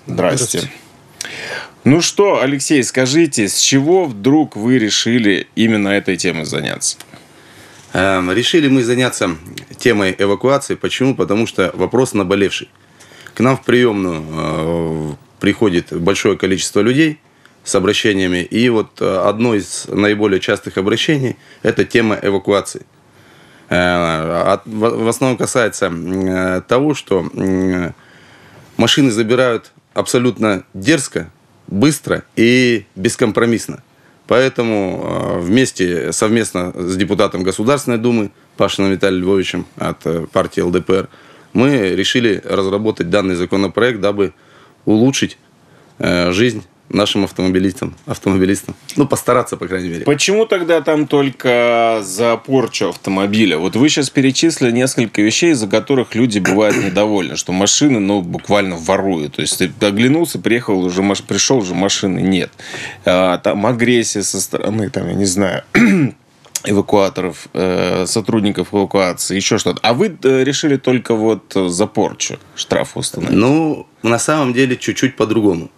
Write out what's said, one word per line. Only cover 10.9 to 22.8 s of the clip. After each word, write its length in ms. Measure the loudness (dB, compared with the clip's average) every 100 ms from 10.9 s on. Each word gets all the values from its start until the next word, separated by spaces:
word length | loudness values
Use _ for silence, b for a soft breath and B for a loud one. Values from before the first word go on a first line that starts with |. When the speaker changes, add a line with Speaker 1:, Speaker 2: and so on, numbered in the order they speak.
| -2 -2
Speaker 3:
Потому 320 | 0 -2 0 -2
что 240 | -2 -2
вопрос 400 | -2 -2 0 0
наболевший. 560 | 0 0 0 0 -4 -12 _ B B B B B
К 60 | -2
нам 160 | 0 0
в 60 |
приёмную, 600 | 2 2 2 0 -2 -4 -8
э, 840 | -6 -4 -2 -2 -2 -2 -4 -6 -10 _ _
приходит 500 | -2 2 2 0 -2
большое 460 | -2 0 2 0 0
количество 440 | 0 -2 -2 0
людей 380 | 2 2 0 0 _ b b b
с 100 | -2
обращениями. 680 | 0 2 2 2 2 0 -2
И 260 | -2 0 2
вот, 320 | 2 -2 -4
э, 220 | -2 0 0
одно 280 | 0 0
из 320 | 0 -2 -12 -6
наиболее 500 | 0 0 2 2 0
частых 380 | 0 -4 -4 -4
обращений — 600 | -2 0 0 0 -2 -6 B B
это 240 | -2 0 0
тема 320 | 2 0 0
эвакуации. 640 | -2 -2 0 0 -2 -12